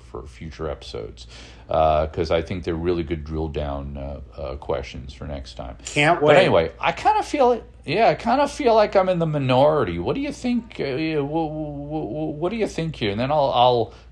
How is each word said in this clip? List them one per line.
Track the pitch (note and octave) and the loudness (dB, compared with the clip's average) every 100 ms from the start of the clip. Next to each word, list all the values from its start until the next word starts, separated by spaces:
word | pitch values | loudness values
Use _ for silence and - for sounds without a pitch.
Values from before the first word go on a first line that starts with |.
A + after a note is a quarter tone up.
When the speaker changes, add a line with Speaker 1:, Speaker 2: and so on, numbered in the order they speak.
| - | -14
Speaker 1:
for | B1 - | -16 -16
future | - E2 - D#2 | -14 -14 -10 -8
episodes, | C#2+ - A#1 G#1+ A1 - - - - - | -8 -10 -12 -12 -14 -20 -20 -20 -16 -2
uh, | D#2+ D#2+ D#2 D#2 | 4 4 4 0
'cause | F#2 D#2+ | -2 0
I | E2 | 0
think | D#2+ F#2+ | -2 -6
they're | E2+ E2 | -4 -2
really | E2+ E2+ | 0 -2
good | D#2 E2 D2 | -2 -6 -6
drill | D#2 D#2+ | -6 -4
down, | D2+ D2 C#2 C#2 C#2 | -4 -6 -6 -8 -10
uh, | C#2 C2+ C2 - | -10 -12 -14 -12
uh, | C2+ C#2 | -10 -8
questions | - C#2 B1+ - C2 | -6 -6 -6 -12 -14
for | - D#2 | -14 -12
next | C#2+ - - | -12 -12 -14
time. | - - - | -14 -14 -6
Speaker 2:
Can't | D3 D3 F3 | 0 2 4
Speaker 1:
But | D3 | 6
Speaker 2:
wait. | D3 | 6
Speaker 1:
anyway, | F3 F#2+ E2 - | 6 4 2 0
I | D#3 | -4
kinda | - G4 G#4+ | 0 2 2
feel | - D4 B3 | 0 2 4
it. | A#3 - - - | 2 -4 -12 -4
Yeah, | F3+ G#3+ | 2 4
I | D#3 | 2
kinda | A#3 C4 C#4+ | 2 2 0
feel | - C4 A3 | 0 4 4
like | G#3 G3 | 6 4
I'm | F#3 | 4
in | F3+ | 2
the | E3 | 0
minority. | D3+ C3 B2+ D3 D3+ G2 E2+ | 0 2 6 6 4 0 -2
What | F#2+ G#3 | -2 -2
do | |
you | C#4+ | -4
think? | - B3 A#3+ A3+ - | -4 -2 -2 -4 -6
Uh, | |
yeah, | C#3 C3 D#3+ D3+ | -4 -2 -2 -2
wh-, | C#3 | -2
wh-, | D#3+ D#3 D#3 D3+ C#3+ C#3+ | -2 -2 -4 -6 -8 -8
wh-, | D#3 D3 | -6 -6
wh-, | D3 D#3 D3+ | -6 -6 -4
what | F3 | -4
do | A3+ | -2
you | G3 | -4
think | - E3 - | -4 -6 -4
here? | G#2+ | -2
And | G#2 | -2
then | C3 | 0
I'll, | D3+ C#3 | 2 2
I'll | A#2+ B2 A#2+ A2 - - | 4 6 4 0 -6 -14